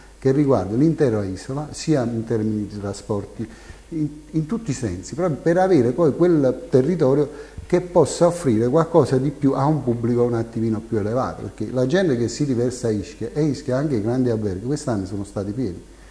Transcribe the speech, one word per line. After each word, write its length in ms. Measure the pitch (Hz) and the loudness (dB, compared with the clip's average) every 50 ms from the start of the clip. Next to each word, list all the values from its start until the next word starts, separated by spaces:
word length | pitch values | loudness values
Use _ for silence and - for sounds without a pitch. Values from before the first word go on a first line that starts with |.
| - - - - | -20 -20 -10 -2
che 140 | - 131 135 | 0 2 2
riguarda 420 | 151 147 135 127 101 92 92 107 | 4 4 4 4 2 2 0 0
l'intera 480 | 123 151 165 156 - 151 123 107 104 101 | 2 4 4 4 4 2 2 2 0 -2
isola, 460 | 92 92 - - - 135 147 151 147 | -4 -6 -8 -8 -8 -8 -8 -8 -10
sia 320 | - - - 160 151 135 120 | -10 -8 -2 0 0 0 0
in 220 | 120 120 113 113 | 0 -2 -4 -2
termini 420 | - 120 107 110 110 107 107 101 | -2 -2 0 0 0 -2 -2 -4
di 120 | 98 104 104 | -6 -8 -8
trasporti, 680 | 98 101 98 - - - 107 101 95 - - - 110 107 - - - - - - - - | -6 -6 -8 -6 -6 -6 -4 -4 -6 -8 -10 -10 -10 -10 -12 -18 -20 -20 -20 -20 -16 -10
in, 200 | 170 156 151 143 - - - - | -6 -4 -4 -4 -6 -10 -12 -6
in 140 | - 160 151 | -4 -4 -2
tutti 260 | 151 233 - - 143 | -2 -4 -6 -4 -6
i 20 | 123 | -6
sensi, 420 | - 120 98 87 92 95 - - | -4 -4 -6 -6 -6 -10 -10 -6
proprio 220 | 147 185 175 135 - | -2 -2 -2 -2 0
per 160 | - 160 170 | 0 2 2
avere 340 | 180 185 190 185 139 113 123 | 4 4 6 6 6 4 4
poi 240 | 131 170 170 143 117 | 4 4 2 2 4
quel 500 | 131 170 180 165 147 135 127 120 - - - | 4 4 4 4 4 4 2 0 -2 -2 2
territorio 840 | - 127 131 160 185 160 151 131 139 151 143 - - - - - - - - | 2 4 4 4 2 2 2 4 4 2 0 -2 -4 -14 -16 -16 -16 -14 -6
che 160 | - 175 180 | 0 0 0
possa 460 | 180 - - 175 143 - - - 170 | 0 2 4 4 4 4 4 2 2
offrire 400 | 170 170 170 - 135 107 107 117 | 2 2 2 0 2 2 2 2
qualcosa 500 | 127 135 165 156 - - 165 127 - 135 | 2 4 2 2 4 4 4 4 4 2
di 140 | 127 131 147 | 0 0 0
più 220 | - - 143 135 131 | -2 0 0 0 2
a 120 | 131 135 | 2 2
un 180 | 151 160 139 120 | 2 0 0 0
pubblico 400 | 123 113 117 117 117 120 120 120 | -2 -2 0 0 0 2 2 2
un 120 | 123 120 | 2 2
attimino 440 | 113 113 113 - 113 113 113 110 104 | -2 -2 -4 -4 -2 0 0 0 -2
più 180 | - - 117 | -4 -2 -2
elevato, 440 | 107 98 107 117 131 117 87 80 - | -2 0 0 -2 -2 -2 -4 -6 -8
perché 300 | 110 104 - - 110 104 | -10 -10 -8 -8 -6 -4
la 160 | 123 127 127 | 0 0 0
gente 280 | 135 170 196 196 156 127 | 2 2 2 2 2 0
che 120 | 117 117 | 0 0
si 160 | 110 - - 147 | -2 -2 -2 -2
riversa 440 | 139 123 113 123 127 120 - - | -2 0 0 0 -2 -2 -2 -2
a 40 | 113 | -2
Ischia, 400 | 110 101 92 - - - 110 117 - | -2 -2 -4 -8 -10 -10 -10 -6 -2
e 100 | 151 156 | -2 0
Ischia 320 | 151 123 - - 127 123 | 0 -2 -4 -4 -4 -2
anche 200 | 135 151 156 135 | -2 0 0 -2
i 60 | 107 | 0
grandi 280 | 98 113 123 131 127 127 | 0 0 0 0 2 2
alberghi, 360 | 113 110 107 101 90 92 113 | 0 0 -2 -2 -4 -4 -4
quest'anno 400 | 127 147 151 - 131 113 98 95 | -4 -4 -4 -2 -2 -2 -2 -4
sono 180 | 87 107 98 98 | -4 -6 -8 -8
stati 280 | - - 107 95 101 | -6 -6 -6 -6 -4
pieni, 300 | 104 131 123 95 85 - - - - - - - | -4 -4 -4 -6 -6 -8 -14 -20 -20 -20 -20 -20